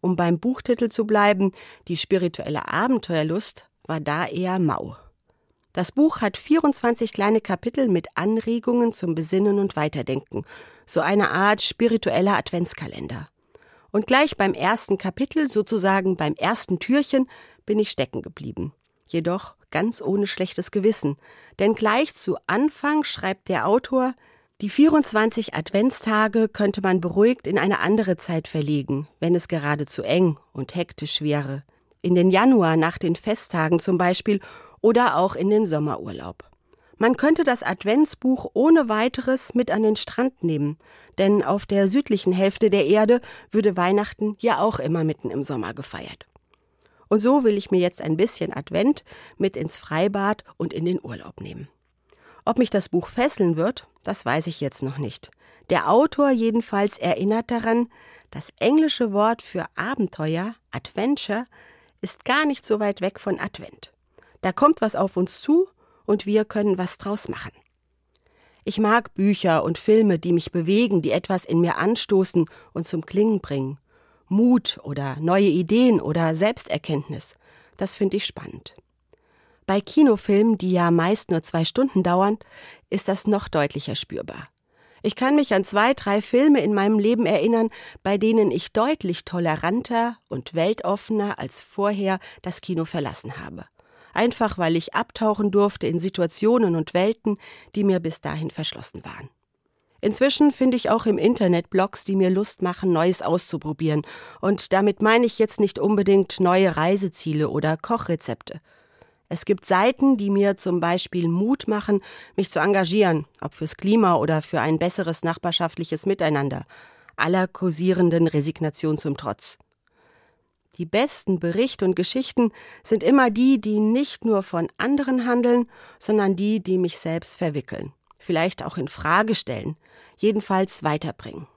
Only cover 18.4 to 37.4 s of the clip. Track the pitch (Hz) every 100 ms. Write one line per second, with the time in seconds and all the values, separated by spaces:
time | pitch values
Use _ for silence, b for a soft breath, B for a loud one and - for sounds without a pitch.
18.4 | 139 - 147 _ _ _ _ 170 165 185
19.4 | - - _ 151 208 226 - 196 202 -
20.4 | 185 - 175 208 196 220 147 143 B B
21.4 | B - 202 220 214 226 311 - - 170
22.4 | - 202 294 - 285 302 294 - 190 190
23.4 | - 175 180 226 - 262 254 254 b b
24.4 | b _ 208 - 311 311 277 214 220 220
25.4 | 220 - 156 196 247 254 - 214 220 220
26.4 | 220 - 202 202 190 185 175 175 220 247
27.4 | - 190 175 202 131 208 196 175 - 165
28.4 | - 160 143 147 131 139 147 _ 170 175
29.4 | - 165 143 147 143 - - 165 180 147
30.4 | _ - 135 175 165 - 151 - 151 147
31.4 | 139 139 - _ _ _ 185 180 185 185
32.4 | 247 247 165 160 160 - 165 165 - 214
33.4 | - 175 156 170 180 180 180 185 - 202
34.4 | B B B B 214 240 240 147 185 131
35.4 | 185 214 208 151 147 107 - 87 78 -
36.4 | - _ _ b b b 226 247 285 311